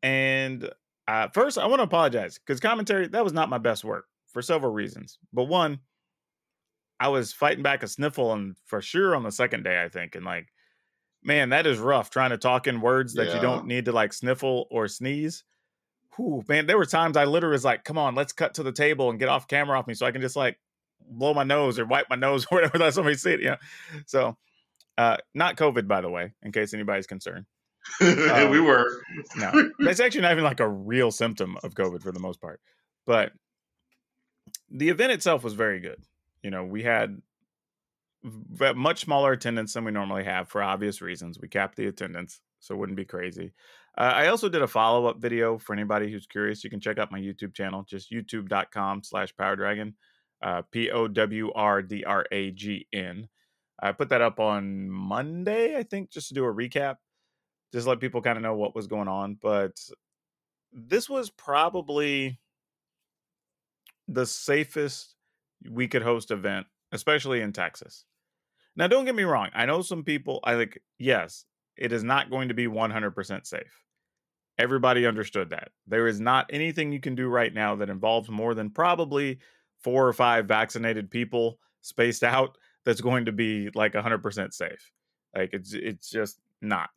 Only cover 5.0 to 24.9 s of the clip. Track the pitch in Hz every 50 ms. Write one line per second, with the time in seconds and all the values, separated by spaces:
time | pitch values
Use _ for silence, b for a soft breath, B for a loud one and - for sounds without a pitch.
5 | 104 - - _ _ _ - 117 127 135 165 185 170 156 147 139 131 _ _ _
6 | _ _ _ _ _ _ _ _ _ _ _ _ _ _ _ _ _ _ _ _
7 | 127 135 139 135 120 104 - - - 147 156 - 139 143 139 131 - 104 - -
8 | 139 151 143 - 131 113 113 107 101 98 92 _ _ _ - 104 101 - - 170
9 | 196 190 175 143 120 110 104 - 123 123 - 113 104 95 90 87 87 85 - 90
10 | 87 85 - 92 90 92 90 85 85 _ _ _ _ _ _ _ _ _ _ _
11 | _ _ _ _ _ - 147 147 139 123 131 147 165 156 135 110 110 127 143 131
12 | 104 - - 135 131 127 120 107 - 127 127 127 120 143 127 117 110 120 127 131
13 | 131 123 113 113 113 - - 120 117 123 127 123 117 120 120 123 120 117 117 117
14 | 107 104 - - - 123 131 127 - 135 131 123 123 - - 120 110 101 - -
15 | 123 131 139 147 151 156 165 - _ _ _ _ _ _ _ _ _ _ _ _
16 | _ _ _ - 233 240 151 131 104 - 147 151 156 151 196 214 180 147 - 165
17 | 165 165 151 151 143 143 147 170 170 165 151 135 123 139 120 - _ - 151 160
18 | 151 139 123 127 143 139 - - 170 - - - 156 131 127 - 147 147 151 135
19 | 135 123 117 110 127 127 139 135 - _ - 143 143 143 139 131 120 123 117 104
20 | 123 127 120 131 131 127 - 143 135 123 110 _ _ _ _ _ _ _ _ _
21 | _ _ 117 117 127 147 151 143 139 135 143 147 147 135 120 113 117 113 127 139
22 | 139 - 127 123 131 135 139 135 120 - 175 180 170 156 - 160 170 160 135 175
23 | 180 147 147 139 - 180 165 147 - - - - B B B B B B 160 151
24 | 147 _ - 135 127 117 113 _ _ _ _ _ _ _ _ _ _ _